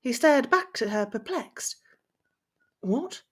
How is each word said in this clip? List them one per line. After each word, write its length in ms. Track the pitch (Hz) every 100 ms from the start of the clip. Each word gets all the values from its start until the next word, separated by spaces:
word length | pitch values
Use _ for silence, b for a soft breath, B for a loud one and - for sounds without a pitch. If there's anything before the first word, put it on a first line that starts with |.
He 120 | 262
stared 380 | 233 320 285 -
back 320 | 359 370 -
at 80 | 214
her, 160 | 214 202
perplexed. 680 | 214 214 359 - - - - b b _ _ _ _ _ _ _ _
"What?" 420 | 185 226 370 - _